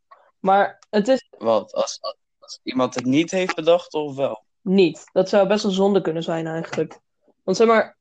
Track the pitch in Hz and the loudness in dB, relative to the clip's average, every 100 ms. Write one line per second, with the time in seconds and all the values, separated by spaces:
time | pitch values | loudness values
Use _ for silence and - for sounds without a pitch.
0 | _ - _ _ 190 196 190 - _ 214 | _ -20 _ _ 2 2 2 -4 _ -2
1 | 208 262 - - 113 110 - - 113 - | 2 0 -2 -6 0 0 0 -4 -4 -6
2 | - - _ _ - - - 127 127 - | -14 -14 _ _ -20 -14 -8 -4 -2 -2
3 | 127 139 170 190 185 - 160 175 - 156 | 0 0 0 -2 -4 -2 2 2 0 -8
4 | 151 135 127 110 _ _ - 190 175 - | -8 -4 -6 -6 _ _ 0 4 4 0
5 | - 185 185 208 190 208 214 185 202 196 | -4 -2 0 2 2 0 -2 0 2 2
6 | 175 160 165 165 160 160 160 - 156 - | 0 -4 -6 -6 -6 -8 -8 -6 -6 -10
7 | _ _ _ _ - 185 226 220 - _ | _ _ _ _ -4 2 4 4 0 _